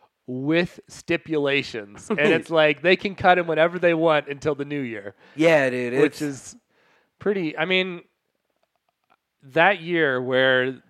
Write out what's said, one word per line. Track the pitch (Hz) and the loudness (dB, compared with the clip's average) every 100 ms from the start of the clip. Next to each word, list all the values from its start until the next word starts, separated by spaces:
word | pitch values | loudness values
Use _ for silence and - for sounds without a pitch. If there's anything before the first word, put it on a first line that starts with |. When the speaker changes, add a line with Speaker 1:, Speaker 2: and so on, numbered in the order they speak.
| _ _ - | _ _ -14
Speaker 1:
with | 127 139 165 175 - - | -8 -2 0 -2 -8 -20
stipulations." | - - 170 - 156 143 139 127 113 101 104 - | -14 -6 -4 -2 -2 0 -2 -4 -10 -12 -14 -6
Speaker 2:
<laughs> | |
Speaker 1:
And | 202 | 0
it's | 147 160 - | 2 2 0
like, | 160 151 151 | 2 2 2
they | 165 185 | 0 0
can | 208 185 | -2 0
cut | 185 180 | 4 4
him | 170 | 2
whenever | 156 170 180 | 0 0 2
they | 175 | 0
want | 165 165 151 143 | 2 2 2 -2
until | 143 143 139 | -6 -6 -4
the | 143 | -6
new | 147 | -6
year. | 123 107 101 - _ - | -8 -10 -14 -18 _ 0
Speaker 2:
Yeah, | 165 156 131 | 2 4 2
dude, | 123 123 127 | -2 -4 0
Speaker 1:
Which | 147 - | 0 -2
Speaker 2:
it's | |
Speaker 1:
is | 151 131 - - _ _ _ _ _ _ | -10 -10 -16 -20 _ _ _ _ _ _
pretty, | 196 196 160 156 | -4 -4 -4 -4
I | 165 | -2
mean, | 185 185 170 - _ _ _ _ _ _ _ _ _ _ _ _ _ | -2 -2 -8 -20 _ _ _ _ _ _ _ _ _ _ _ _ _
that | 139 147 180 196 | -6 2 2 2
year | 165 170 147 127 | -2 0 0 -2
where | 127 131 131 127 127 131 | 0 2 4 2 0 -6